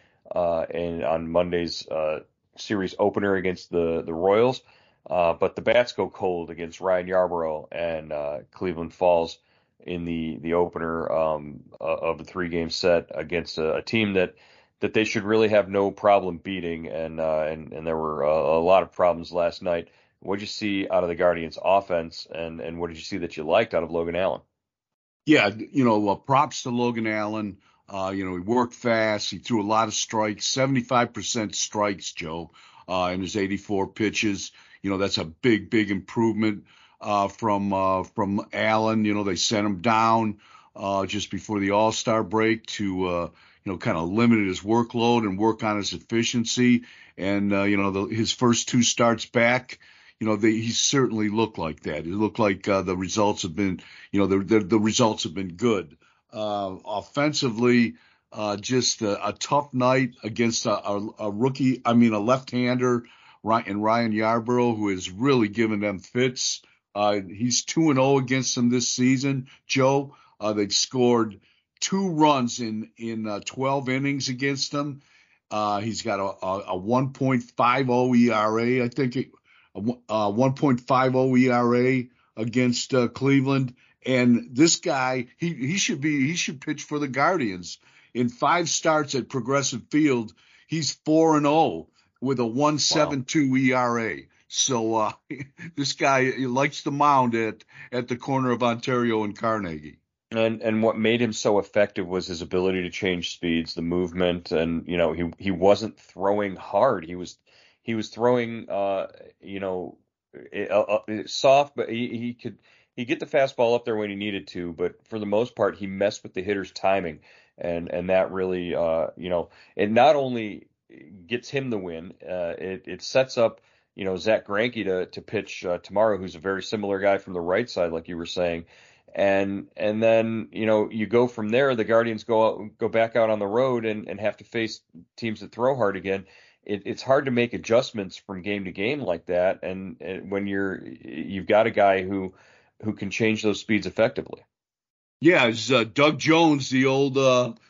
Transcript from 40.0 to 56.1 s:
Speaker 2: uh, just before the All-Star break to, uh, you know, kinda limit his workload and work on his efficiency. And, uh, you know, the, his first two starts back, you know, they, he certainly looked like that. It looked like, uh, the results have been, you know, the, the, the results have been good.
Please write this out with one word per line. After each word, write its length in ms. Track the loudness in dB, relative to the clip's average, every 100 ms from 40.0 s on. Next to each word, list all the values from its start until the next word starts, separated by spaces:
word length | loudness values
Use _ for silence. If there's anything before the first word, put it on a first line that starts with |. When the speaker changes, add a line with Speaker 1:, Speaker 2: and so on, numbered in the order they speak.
| 4 2 0 -6 -16 -20 _ -8
Speaker 2:
uh, 320 | -2 -2 -2
just 240 | -4 -6
before 280 | -8 -4 -2
the 120 | 2
All-Star 500 | 2 2 0 0 0
break 460 | 0 2 2 0 -4
to, 400 | -6 -4 -2 -2
uh, 220 | -2 -4 -10 _ _
you 100 | -8
know, 40 | -6
kinda 240 | -2 -2
limit 460 | -2 2 4 4 2
his 140 | -2
workload 640 | 0 2 2 0 2 2
and 140 | 0 0
work 240 | 0 0
on 140 | -2 -2
his 160 | -4
efficiency. 920 | -8 -4 -2 0 -2 -2 2 4 4 2 -16 -20 -6
And, 340 | -2 0 2
uh, 120 | 2
you 120 | 2 2
know, 160 | 0
the, 140 | 0 -2
his 260 | -2 -2
first 380 | 2 2 2 2
two 120 | 2
starts 440 | 2 4 2 2 0
back, 540 | 2 2 2 -4 -16 -20 -20 -20 _
you 60 | -2
know, 100 | 2
they, 160 | 2
he 160 | 2 0
certainly 580 | -2 0 2 2 0 0
looked 300 | 0 -2 -2
like 240 | -8 -6
that. 240 | -6 -6 -6
It 80 |
looked 260 | -2 0 2
like, 260 | 0 0 0
uh, 140 | 0
the 120 | 0 -4
results 460 | -2 0 0 0
have 160 | -6 -2
been, 240 | -2 -4 -10 -20 -4
you 120 | 0
know, 60 | 2
the, 120 | 2
the, 200 | 4 2
the 160 | 4 2
results 440 | 2 2 2 0
have 100 | -6
been 220 | -8 -10 -2
good. 420 | 0 0 -4 -16 _